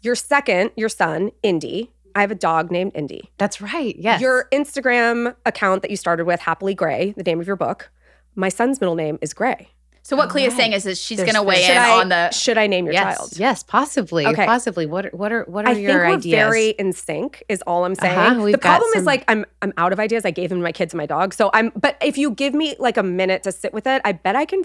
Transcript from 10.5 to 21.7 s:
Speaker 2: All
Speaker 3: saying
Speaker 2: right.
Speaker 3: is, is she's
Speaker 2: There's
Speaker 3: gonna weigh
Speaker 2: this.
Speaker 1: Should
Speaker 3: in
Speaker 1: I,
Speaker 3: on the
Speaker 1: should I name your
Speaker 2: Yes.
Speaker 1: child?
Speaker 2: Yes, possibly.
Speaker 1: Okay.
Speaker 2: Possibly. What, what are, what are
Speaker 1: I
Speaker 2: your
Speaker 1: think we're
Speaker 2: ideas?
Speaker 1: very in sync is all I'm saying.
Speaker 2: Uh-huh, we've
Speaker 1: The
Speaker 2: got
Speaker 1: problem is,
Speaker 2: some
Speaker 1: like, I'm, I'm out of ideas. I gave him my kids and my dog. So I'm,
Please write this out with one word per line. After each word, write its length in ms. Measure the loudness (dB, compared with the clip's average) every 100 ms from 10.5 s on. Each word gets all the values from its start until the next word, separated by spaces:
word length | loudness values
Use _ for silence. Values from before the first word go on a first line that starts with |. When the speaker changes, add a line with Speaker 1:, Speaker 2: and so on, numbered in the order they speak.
Speaker 2:
All 40 | 2
Speaker 3:
saying 100 | 0
Speaker 2:
right. 80 | 0
Speaker 3:
is, 80 | -4
is 160 | -6
she's 160 | -6 -2
Speaker 2:
There's 140 | 2
Speaker 3:
gonna 100 | 2
weigh 120 | 4 4
Speaker 2:
this. 100 | 6
Speaker 1:
Should 120 | 6
Speaker 3:
in 40 |
Speaker 1:
I, 80 | 6 6
Speaker 3:
on 100 | 4
the 200 | 2 2
Speaker 1:
should 280 | 0 0 2
I 80 | 2
name 180 | 0 0
your 80 |
Speaker 2:
Yes. 240 | 0 0 -4
Speaker 1:
child? 120 | -8 -2
Speaker 2:
Yes, 240 | -2 -2
possibly. 640 | 0 0 0 -4 -2 0 0
Speaker 1:
Okay. 180 | 2 2
Speaker 2:
Possibly. 400 | 2 0 -4 -4
What, 260 | -4 -6 -6
what 160 | -4
are, 140 | -4 -4
what 200 | -2 0
are 40 |
Speaker 1:
I 20 |
Speaker 2:
your 220 | 0 2
Speaker 1:
think 60 | 2
we're 100 | 4 2
Speaker 2:
ideas? 200 | 2 2
Speaker 1:
very 320 | 4 4 2
in 240 | 0 -2
sync 500 | -4 -6 -6 -6 -10 -6
is 140 | -6
all 220 | -2 -2 0
I'm 100 | 0
saying. 200 | 0 4
Speaker 2:
Uh-huh, 260 | 4 4
we've 80 | 2
Speaker 1:
The 60 | 2
Speaker 2:
got 100 | 6 4
Speaker 1:
problem 80 | 4
is, 40 | 2
Speaker 2:
some 60 | 2
Speaker 1:
like, 180 | 0 2
I'm, 180 | 0 -2 _
I'm 100 | -8 0
out 140 | 0
of 60 | 0
ideas. 240 | 0 0
I 60 | -2
gave 220 | -4 -4
him 100 | -2
my 100 | -4
kids 220 | -4 -4
and 60 | -4
my 80 | -4
dog. 260 | -2 -2
So 160 | 2 2 4
I'm, 160 | 0